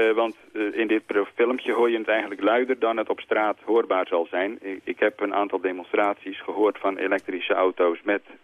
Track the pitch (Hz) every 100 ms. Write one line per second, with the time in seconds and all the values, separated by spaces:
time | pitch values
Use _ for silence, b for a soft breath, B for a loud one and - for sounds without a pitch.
0 | 113 113 113 - - 107 104 117 110 110
1 | - 104 98 - 120 127 - 113 120 113
2 | 107 110 104 98 101 120 127 127 113 113
3 | 107 101 - 110 107 - - 113 - 92
4 | 90 87 82 90 101 117 98 92 - 90
5 | 107 - 101 98 101 92 92 90 87 107
6 | 104 101 95 95 - 98 104 - 98 95
7 | 95 98 - 90 - 92 92 - 87 85
8 | 104 101 - -